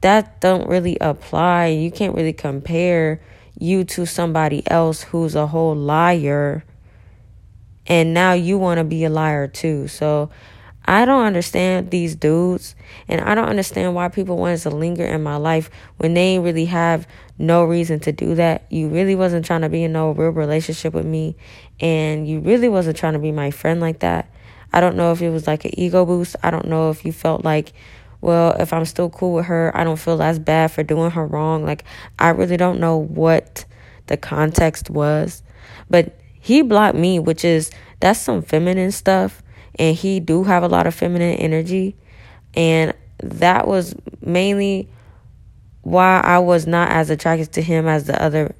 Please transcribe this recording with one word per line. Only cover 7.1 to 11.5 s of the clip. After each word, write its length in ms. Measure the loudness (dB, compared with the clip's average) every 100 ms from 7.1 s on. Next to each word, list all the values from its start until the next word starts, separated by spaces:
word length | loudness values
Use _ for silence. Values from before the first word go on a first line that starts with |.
| -20 -20 -20 -20 -20 -20 -20 0
And 260 | 2 4
now 200 | 2 2
you 240 | 2 0 0
wanna 260 | 0 0
be 200 | -2 -2
a 60 | -2
liar 380 | 0 0 -2 -4
too. 400 | -4 -4 -4 -6
So 420 | -4 -2 0 -2 -10 -20 -20 -20 -12 2
I 200 | 4 6
don't 200 | 4 4
understand 680 | 0 -2